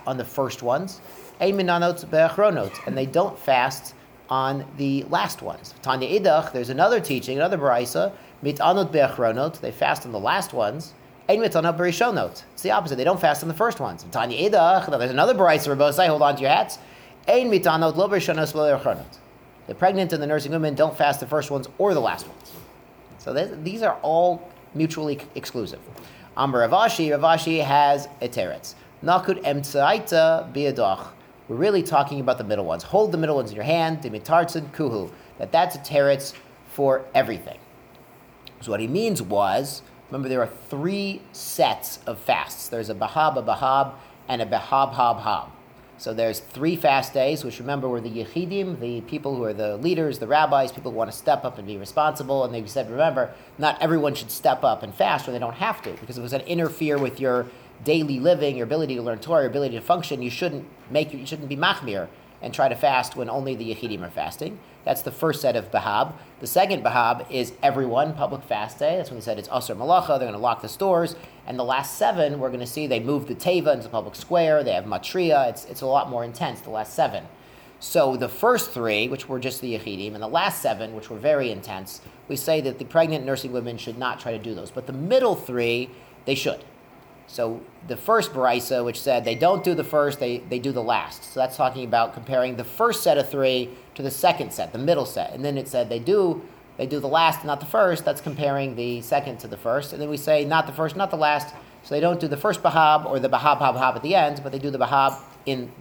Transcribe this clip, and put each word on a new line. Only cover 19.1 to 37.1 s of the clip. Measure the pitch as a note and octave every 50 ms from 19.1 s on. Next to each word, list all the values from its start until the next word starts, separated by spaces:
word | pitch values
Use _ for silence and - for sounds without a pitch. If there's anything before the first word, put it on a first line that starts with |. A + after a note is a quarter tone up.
| - - - - - - - - - - -
The | - -
pregnant | - F3+ F#3+ G3 F#3+ F#3 E3 E3
and | D3
the | D3
nursing | D3 D3+ D3 C#3+ C#3
women | D#3+ E3 D#3 D3+ C3+
don't | C#3+ D#3 D#3 D3+
fast | - D3 C#3+ C#3 C#3
the | C3
first | B2+ D3+ D3+ C#3+ -
ones | C#3+ C3+ B2 - - -
or | G3 G#3 F3
the | C#3+
last | A2+ G2 E2+ - -
ones. | - - - - - - - - - - - - - - - - - -
So | - - - B2
th-, | D3 F#3 G#3+ C#3+ D3+ D#3
these | F3+ G3+ A3+
are | A3 F3+ - - -
all | D3+ D#3+ E3 F3+ F3+ E3+ E3+ - - - - - - -
mutually | D3 D#3+ D#3+ - D#3+ D#3 D3+ C#3+
c-, | - - - -
exclusive. | B2+ - - - B2 G#2 E2+ - - - - - - - - - - - - -
Amar | - C3+ C#3 B2+ A#2+
Rav | A#2 -
Ashi, | E3 G3 A3+ A3+ - - D#3+ D3+
Rav | D3 C#3
Ashi | D#3 D#3+ E3 D#3+ - E3 D#3+ D#3+ C#3+
has | C#3 C#3+ D3 C#3+ C#3+ C#3+ C#3 C#3 - - -
a | A#2+
teretz. | B2 - A#2 F#2 E2+ C2+ - - - - - - - - -
Nakut | C#3 D#3+ F3+ F#3 F#3 G3 F#3 F#3
emtsaita | - C#3+ C#3+ C#3+ C#3 - - C#3 C#3 D#3+ G#3+ A3+ G#3+ - F3 D#3+ D#3+ D#3+ D#3+ E3 - C3 B2
biadoch. | C#3 C#3+ C#3 C#3+ C3+ G#2+ F#2+ F#2+ - - - - - - - - - -
We're | - A2
really | B2 F3 G#3+ G3+ F3+
talking | - - D#3 C#3 C#3 - D3 C#3
about | B2+ B2+ B2
the | - A2+
middle | G2+ G#2+ G2+ F#2+
ones. | D#2+ E2 F2 -
Hold | - - G3+ G#3+ F#3+ E3+
the |
middle | D#3+ D#3+ D#3 D3
ones | C3+ A#2 G#2+
in | G#2
your | G#2+ A2
hand. | D3 E3 E3+ D#3+ D#3+ D#3+ D3+
Dimitartzin | - A#2 G#2+ G#2+ - D#3 D#3+ E3+ E3+ E3+ - D#3+ D3 C#3+ -
kuhu. | - D3+ B2 A2+ G2+ F2+ E2 - - - - -
That | - - - -
that's | E3 F3+ E3+ -
a | C#3
teretz | - - D3+ C#3+ C#3 C#3 C#3+ C#3 C#3+ - - - - - - - -
for | - - - C#3 C3+ C3 C3 - -